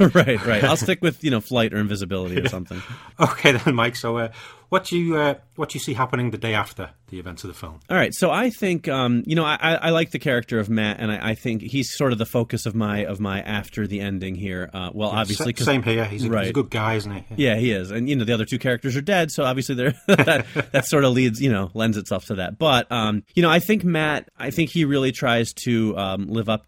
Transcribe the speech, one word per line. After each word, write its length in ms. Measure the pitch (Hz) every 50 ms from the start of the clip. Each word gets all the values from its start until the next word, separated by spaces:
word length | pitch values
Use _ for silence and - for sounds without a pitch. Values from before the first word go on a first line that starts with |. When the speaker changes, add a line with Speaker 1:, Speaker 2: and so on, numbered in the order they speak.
| 196
Speaker 1:
<laughs> 80 | 170 -
Right, 320 | 180 139 117 123 104 -
right. 180 | 120 113 104 101
I'll 120 | 131 151 156
stick 240 | 117 - 185 -
with, 220 | - 165 - - -
you 80 | 156
know, 80 | 127 110
flight 320 | 104 - 127 120 113 110 -
or 40 | 104
invisibility 640 | 104 101 104 98 98 87 98 92 92 90 90 90
or 60 | - -
Speaker 2:
<laughs> 20 |
Speaker 1:
something. 320 | - 92 90 - 92 90 - - 120 - - - - -
Speaker 2:
Okay 340 | 165 - - - - 156 135
then, 220 | 113 - - 135
Mike. 200 | 120 117 123 120
So, 220 | - - 117 117 117
uh, 140 | 113 113 113 - - - - - - _
what 160 | - 190 185
do 120 | - 180 175
you, 200 | 170 170 165 151
uh, 180 | 147 143 139 - - _ _
what 140 | - 151 -
do 60 | -
you 40 | 139
see 120 | - - 135
happening 380 | 110 131 117 - 123 123 120
the 60 | 107 101
day 160 | - 113 110
after 380 | 104 98 - - - 95 80 - _ _ -
the 100 | - 92
events 240 | 85 90 87 80 -
of 60 | 92
the 40 | 85
film? 260 | - - 82 80 78 - _
Speaker 1:
All 80 | - 185
right. 160 | 131 98 220
So 180 | - - 170
I 180 | 147 185 247 262
think, 380 | 220 - - 190 180 165 - 170
um, 360 | 139 135 127 123 120 120 -
you 100 | - 160
know, 80 | 165 160
I, 140 | 151 151 -
I, 140 | - 160 165
I 140 | - - 165
like 220 | 165 165 170 160
the 80 | - -
character 400 | - 156 127 120 110 - 123 113
of 100 | 104 98
Matt, 280 | 113 110 107 104 104 -
and 120 | - 107
I, 200 | 107 98 - 107
I 40 | 110
think 260 | - - 127 113 110
he's 320 | 98 110 120 139 127 - -
sort 180 | - 151 135 120
of 40 | 104
the 60 | 113
focus 400 | - - 123 113 117 - 113 -
of 80 | 120 101
my, 260 | 113 110 104 104 104
of 200 | 104 - 101 95
my 220 | 104 98 95 98
after 440 | - - 107 104 98 - - - 107
the 140 | 95 101 101
ending 360 | 101 101 98 95 92 95 95
here. 340 | 90 104 98 92 90 90 87 -
Uh, 160 | 95 92 90 -
well, 160 | 104 107 104
Speaker 2:
Yeah, 80 | 95 107
Speaker 1:
obviously, 320 | 110 98 104 101 117 120 117
Speaker 2:
sa-, 40 | -
Speaker 1:
'cause 80 | 123
Speaker 2:
same 180 | 143 139 131 110
here. 220 | 117 113 113 113
He's 180 | 104 104 107 127
a, 60 | 113
Speaker 1:
Right. 140 | 113 107 98
Speaker 2:
he's 60 | 95
a 20 | -
good 160 | 143 135 -
guy, 240 | - 117 107 110 113
isn't 160 | 107 101 104
he? 120 | 101 95 87 - 110
Speaker 1:
Yeah, 220 | 101 139 127 104 110
he 140 | 120 127
is. 200 | 107 95 90 92
And, 160 | 101 113 120 135
you 60 | 147
know, 80 | 135 113
the 100 | 107 120
other 120 | 110 110
two 140 | - - 120
characters 360 | - 135 123 117 - 135 120
are 60 | 139
dead, 280 | 143 170 202 185 165 156
so 120 | - - 147
obviously 320 | 127 127 135 127 - 139
they're, 180 | 120 123 139 127 -
<laughs> 60 | - -
that, 380 | 139 131 143 - 160 135 120 - - 156 - -
that 140 | - 139 123
sort 180 | - - 147 139
of 80 | 131 123
leads, 280 | 127 131 123 107 113
you 100 | 135 139
know, 180 | 113 98 98 85 -
lends 240 | 110 110 113 107 104
itself 280 | 98 - 104 92 - -
to 80 | 110
that. 220 | 95 92 87 98 -
But, 320 | 160 156 135 120 110 -
um, 320 | 120 120 110 107 104 104 - _ _
you 60 | - 170
know, 60 | 170
I 100 | 160 175
think 240 | 165 - 214 - -
Matt, 460 | 175 170 156 156 151 147 131 - - _ _
I 140 | 123 131
think 180 | 127 170 165 139
he 160 | - 170 160
really 260 | 139 143 139 135 131
tries 400 | 127 - - 127 117 117 117 - - - -
to, 320 | 127 120 113 113 107 101 90
um, 300 | 98 95 95 95 101 -
live 200 | 110 113 110 107
up 180 | 110 110 -